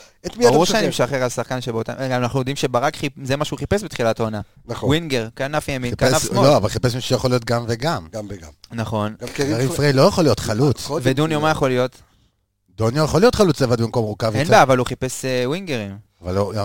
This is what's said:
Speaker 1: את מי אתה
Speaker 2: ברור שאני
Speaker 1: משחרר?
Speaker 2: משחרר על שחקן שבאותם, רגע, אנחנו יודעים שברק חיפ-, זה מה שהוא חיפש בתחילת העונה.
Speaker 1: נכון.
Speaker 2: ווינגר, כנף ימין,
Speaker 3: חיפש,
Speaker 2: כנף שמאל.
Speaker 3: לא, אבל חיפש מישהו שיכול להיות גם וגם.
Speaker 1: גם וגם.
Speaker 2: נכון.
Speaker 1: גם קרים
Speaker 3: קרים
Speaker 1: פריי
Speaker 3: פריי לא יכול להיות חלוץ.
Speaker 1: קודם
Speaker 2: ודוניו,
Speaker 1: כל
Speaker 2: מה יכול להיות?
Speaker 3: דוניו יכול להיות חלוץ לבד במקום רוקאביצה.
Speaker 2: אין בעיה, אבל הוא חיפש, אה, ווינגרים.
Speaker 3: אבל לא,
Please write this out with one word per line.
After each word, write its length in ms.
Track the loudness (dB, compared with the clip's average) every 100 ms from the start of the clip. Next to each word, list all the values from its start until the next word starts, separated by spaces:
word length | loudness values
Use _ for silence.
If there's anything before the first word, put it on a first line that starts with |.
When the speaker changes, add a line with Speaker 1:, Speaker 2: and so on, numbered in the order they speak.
| -20 _ -12
Speaker 1:
את 120 | 2
מי 80 | 4
אתה 60 |
Speaker 2:
ברור 120 | 4 2
שאני 220 | 2 0
Speaker 1:
משחרר? 200 | 0 -2
Speaker 2:
משחרר 160 | 0
על 60 | -2
שחקן 320 | -4 -6 -6
שבאותם, 320 | -6 -6 -6 -6
רגע, 200 | -4 -2
אנחנו 220 | -2 -2
יודעים 160 | -4 -2
שברק 400 | 0 0 0 -2
חיפ-, 240 | -8 -8
זה 120 | -4 -4
מה 100 | -4
שהוא 140 | -6
חיפש 240 | -2 -2
בתחילת 360 | -2 -2 0 0
העונה. 220 | -2 -4 -10 _ -12
Speaker 1:
נכון. 240 | -6 0
Speaker 2:
ווינגר, 380 | 0 0 -4 -4 -6
כנף 320 | -4 -4 -4
ימין, 240 | -6 -6
Speaker 3:
חיפש, 180 | -2 2
Speaker 2:
כנף 120 | 2
שמאל. 240 | 0 2 4
Speaker 3:
לא, 100 | 4
אבל 120 | 2
חיפש 260 | -2 -2 -2
מישהו 140 | -2
שיכול 200 | 0 0
להיות 140 | 0 0
גם 200 | -4 -2
וגם. 400 | -4 -2 -4 -6
Speaker 1:
גם 140 | -12 -10
וגם. 200 | -12 -16 -20 -14
Speaker 2:
נכון. 440 | -8 -4 -2 -4 -6
Speaker 1:
גם 60 | -10
קרים 60 | -4 -2 0
Speaker 3:
קרים 120 | 0
Speaker 1:
פריי 100 | 0
Speaker 3:
פריי 160 | 2
לא 80 | 6
יכול 220 | 6 6
להיות 160 | 2 2
חלוץ. 460 | 0 2 2 2 -2
Speaker 1:
קודם 160 | -2 0
Speaker 2:
ודוניו, 320 | 2 0 2
Speaker 1:
כל 20 |
Speaker 2:
מה 80 | 2
יכול 180 | 2 2
להיות? 220 | 2 0 -4 _ _ _ _ _ _ _ -2
Speaker 3:
דוניו 280 | 0 2
יכול 180 | 2 4
להיות 140 | 4 4
חלוץ 260 | 2 2
לבד 200 | 2 2
במקום 220 | 0 -2 -4
רוקאביצה. 340 | -2 -2 0
Speaker 2:
אין 80 | 4
בעיה, 160 | 6
אבל 140 | 6 4
הוא 100 | 2
חיפש, 380 | -4 -6 -6 -4
אה, 180 | -2 -2
ווינגרים. 520 | -4 -6 -6 -6 -10 -18 _
Speaker 3:
אבל 120 | -4
לא, 180 | -2 -2 -2